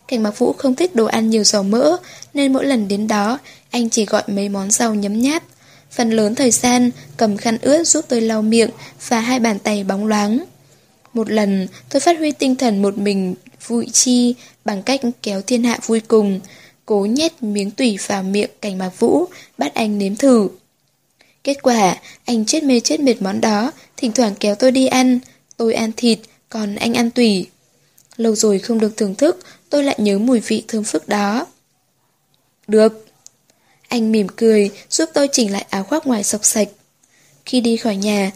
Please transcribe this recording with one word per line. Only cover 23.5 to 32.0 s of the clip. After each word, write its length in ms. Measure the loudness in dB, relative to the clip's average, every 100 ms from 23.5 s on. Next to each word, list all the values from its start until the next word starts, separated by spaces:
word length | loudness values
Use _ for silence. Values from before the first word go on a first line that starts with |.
| 0 -2 -6 -20 -8
thỉnh 160 | -4
thoảng 220 | 0 -2 -2
kéo 140 | -2
tôi 160 | 2 2
đi 160 | 4 2
ăn. 320 | 2 2 2 -4 _ _ -4
Tôi 180 | -2
ăn 160 | 0 -4 0
thịt, 220 | 0 0 -4 _ -12
còn 260 | -8 -6
anh 200 | -4 -2
ăn 160 | 0 0
tủy. 360 | 2 2 2 -4 _ _ _ _ _ _ -2
Lâu 180 | 0
rồi 240 | 2 2 0
không 220 | 0 0
được 160 | 0 0
thưởng 180 | -4
thức, 240 | 0 0 0 -8 -20 -4
tôi 140 | 0
lại 120 | 0 0
nhớ 200 | 0 2
mùi 220 | 2 2
vị 240 | 0 -4 -4
thơm 160 | -6
phức 240 | -4 -6 -2
đó. 380 | -2 -2 -4 -6 _ _ _ _ _